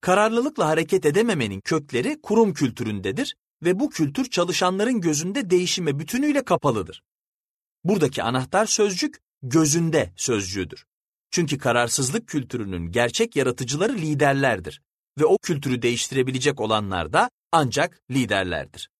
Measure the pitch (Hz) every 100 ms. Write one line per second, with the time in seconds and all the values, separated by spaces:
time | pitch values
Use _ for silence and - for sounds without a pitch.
0 | - 185 214 226 262 302 165 160 160 190
1 | 156 156 233 180 110 98 - 160 143 -
2 | 190 302 - 220 220 156 139 - 107 104
3 | 95 135 285 - _ _ 165 185 285 -
4 | 151 143 269 - 175 180 180 185 214 247
5 | 170 147 165 202 214 180 180 - 170 143
6 | 165 247 294 285 262 170 147 113 87 -
7 | _ _ _ _ _ _ _ _ 170 202
8 | 160 - 104 123 131 185 214 - 208 185
9 | 302 302 _ _ 131 139 156 160 165 156
10 | 95 - - 113 95 95 87 - _ _
11 | _ _ _ - 160 135 135 120 120 -
12 | 127 190 233 156 123 123 101 90 85 95
13 | 120 - 226 147 131 - 127 143 208 254
14 | 156 147 143 139 139 107 85 - _ _
15 | _ - 156 185 - 156 139 123 117 120
16 | - 135 127 127 135 139 107 110 104 92
17 | 80 135 240 _ _ 165 139 127 175 _
18 | _ 127 120 101 92 82 69 - - _